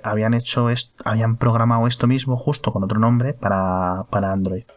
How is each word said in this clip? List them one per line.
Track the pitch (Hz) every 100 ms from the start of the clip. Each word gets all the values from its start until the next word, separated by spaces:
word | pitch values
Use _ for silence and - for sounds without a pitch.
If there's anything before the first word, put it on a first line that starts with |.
habían | - 107 110
hecho | 117 - 131 120
est-, | 123 - - -
habían | 110 113 117
programado | 123 113 117 117 120
esto | 123 123
mismo | 131 127 123
justo | 147 143 -
con | -
otro | 98 110
nombre | 113 120 131
para, | - 101 98 95 92 90 92 -
para | 104 98
Android. | 95 92 95 -